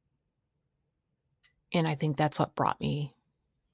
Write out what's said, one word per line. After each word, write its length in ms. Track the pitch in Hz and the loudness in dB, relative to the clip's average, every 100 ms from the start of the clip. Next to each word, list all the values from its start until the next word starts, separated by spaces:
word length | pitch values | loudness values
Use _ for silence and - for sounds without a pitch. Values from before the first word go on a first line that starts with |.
| _ _ _ _ _ _ _ _ _ _ _ _ _ _ _ _ - | _ _ _ _ _ _ _ _ _ _ _ _ _ _ _ _ -2
And 140 | 139 160 | 0 0
I 80 | |
think 220 | 147 156 143 | 0 -2 2
that's 220 | 151 - | 0 2
what 180 | - - | -2 0
brought 240 | - - | -2 0
me, 340 | 147 143 143 _ _ _ _ _ _ | -2 -4 -6 _ _ _ _ _ _